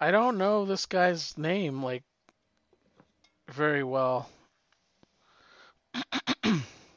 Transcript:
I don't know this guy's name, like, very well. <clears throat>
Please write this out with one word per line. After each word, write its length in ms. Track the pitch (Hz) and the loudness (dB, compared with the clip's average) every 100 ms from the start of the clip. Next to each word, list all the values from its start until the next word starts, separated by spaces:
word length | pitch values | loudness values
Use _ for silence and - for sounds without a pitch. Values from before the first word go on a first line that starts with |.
I 120 | 151 | 2
don't 260 | 202 247 202 | 4 4 2
know 260 | 196 208 | 2 2
this 220 | 196 190 - | 0 -4 -2
guy's 500 | 185 180 170 - - | 2 2 2 -6 -6
name, 460 | 156 196 160 135 | -2 -2 -2 -4
like, 220 | 127 127 - _ _ _ _ _ _ _ _ _ _ _ _ _ - | -6 -6 -10 _ _ _ _ _ _ _ _ _ _ _ _ _ -12
very 320 | 131 151 143 | -2 0 0
well. 460 | 131 131 127 127 127 - _ _ _ _ _ _ _ _ _ _ _ - - _ _ | 0 0 0 0 -6 -18 _ _ _ _ _ _ _ _ _ _ _ -20 -20 _ _
<clears throat> 640 | 247 - 262 - - 220 170 117 - - | -10 -6 -6 -4 0 2 0 -2 -14 -20